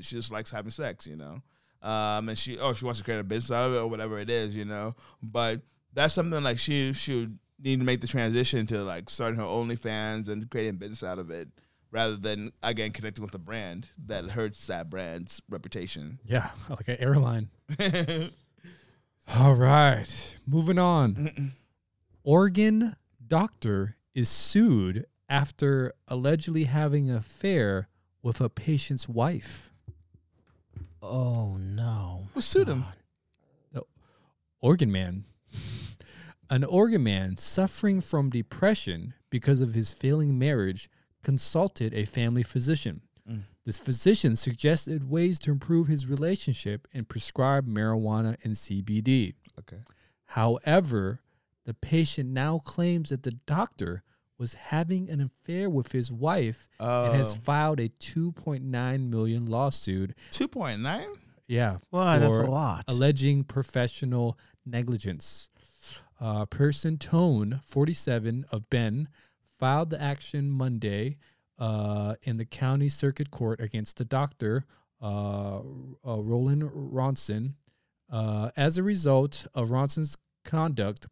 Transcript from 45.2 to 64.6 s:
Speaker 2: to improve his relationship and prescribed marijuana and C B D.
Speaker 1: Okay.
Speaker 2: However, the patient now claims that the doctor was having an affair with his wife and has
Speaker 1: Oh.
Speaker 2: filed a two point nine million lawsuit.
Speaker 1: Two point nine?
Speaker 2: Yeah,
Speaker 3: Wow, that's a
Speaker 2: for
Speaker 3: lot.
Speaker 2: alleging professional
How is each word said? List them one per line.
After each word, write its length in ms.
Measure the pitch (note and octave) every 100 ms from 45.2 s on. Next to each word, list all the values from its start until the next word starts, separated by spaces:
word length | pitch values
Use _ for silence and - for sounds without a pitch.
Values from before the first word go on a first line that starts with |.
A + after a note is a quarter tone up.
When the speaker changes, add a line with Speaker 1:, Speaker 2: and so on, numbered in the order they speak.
| F3 E3+
Speaker 2:
to 120 | -
improve 360 | C#3 C#3 E3+ D#3
his 200 | D3+ B2+
relationship 800 | C#3 D#3+ G3 - A#2+ G2+ G#2 -
and 140 | C3 A2
prescribed 600 | A2 - - C3 C#3 C3
marijuana 640 | G#2+ A2 A2+ G#2+ A2 A2+ A2+
and 140 | A#2 G#2
C 240 | - G2
B 180 | G2+ G#2+
D. 340 | A2+ C3 G2 - _ -
Speaker 1:
Okay. 180 | - G2 A#2 _ _ _ _
Speaker 2:
However, 960 | - A2+ A#2 - F3 E3 A2+ F#2+ B2+ _ _ _ _ -
the 80 | A2+
patient 560 | - D#3+ D#3+ - C3
now 280 | C3 D3 D#3+
claims 500 | - - F3 F3 D3+
that 140 | C3+
the 80 | C3
doctor 720 | A#2+ - D3+ A#3+ - F2+ F#2 - _ _ -
was 160 | A#2+ -
having 540 | - D#3 E3+ F#3 F#3
an 100 | D3+
affair 480 | C3+ - - F3 G3
with 220 | D3 A#2+
his 200 | B2+ B2
wife 560 | A#2 D3 F#3 A#2 A2+ - -
and 340 | A2+ B2 A#2+
has 200 | C3+ G#2+ G#2+
Speaker 1:
Oh. 20 |
Speaker 2:
filed 420 | A#2 C#3+ D3+ D3+
a 80 | A#2
two 420 | - - E3 E3+
point 320 | E3 - C#3
nine 460 | C3 B2 B2+ C3 B2+
million 340 | A2+ A2 A#2 A#2
lawsuit. 680 | A#2 C#3 - - F#2+ F#2+ - -
Speaker 1:
Two 160 | - -
point 340 | C4 D#3 G#2
nine? 260 | B2+ G#3 G4+ G4+ - _ -
Speaker 2:
Yeah, 300 | A#2+ A#2 F#2+ -
Speaker 3:
Wow, 260 | F3+ F#3 D3+
that's 160 | D3
a 40 | A2+
Speaker 2:
for 40 | -
Speaker 3:
lot. 360 | C#3 C#3+ F2 -
Speaker 2:
alleging 560 | B2 C#3 C#3 C3+ C#3
professional 960 | C3+ C3+ C3 C3 B2 - C3 B2 A#2 - _ _